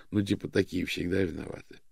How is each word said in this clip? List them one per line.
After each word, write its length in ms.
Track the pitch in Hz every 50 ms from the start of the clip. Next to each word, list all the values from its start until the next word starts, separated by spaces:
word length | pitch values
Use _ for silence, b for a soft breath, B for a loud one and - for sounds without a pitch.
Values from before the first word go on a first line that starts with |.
| B B
Ну, 100 | - 107
типа, 280 | 101 101 - - - -
такие 360 | - 107 95 - - 92 82
всегда 380 | 82 - 85 82 87 90 95 98
виноваты. 560 | 85 78 78 73 - - - - - - - - -